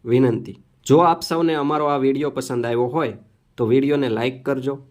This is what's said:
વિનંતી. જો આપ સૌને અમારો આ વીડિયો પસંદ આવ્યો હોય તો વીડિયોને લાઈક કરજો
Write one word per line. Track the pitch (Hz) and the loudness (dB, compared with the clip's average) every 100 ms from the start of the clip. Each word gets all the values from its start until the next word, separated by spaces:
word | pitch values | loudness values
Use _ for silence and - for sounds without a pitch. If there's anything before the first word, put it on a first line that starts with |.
| 107 | 0
વિનંતી. | 123 131 - - - _ _ - | 2 2 0 -8 -18 _ _ 2
જો | 147 | 4
આપ | 170 165 - | 4 2 -2
સૌને | 165 165 | 0 0
અમારો | 156 143 151 147 | 0 0 0 0
આ | 143 | 2
વીડિયો | 135 135 143 | 0 0 -4
પસંદ | 131 127 120 117 | -6 -6 -4 -2
આવ્યો | 120 123 | -2 0
હોય | 156 135 104 _ _ _ - | -2 -4 -6 _ _ _ -4
તો | 113 | 2
વીડિયોને | 131 139 143 131 | 2 2 0 0
લાઈક | 110 127 131 | 0 -2 -4
કરજો | 139 135 131 139 - | -4 -4 -4 -8 -14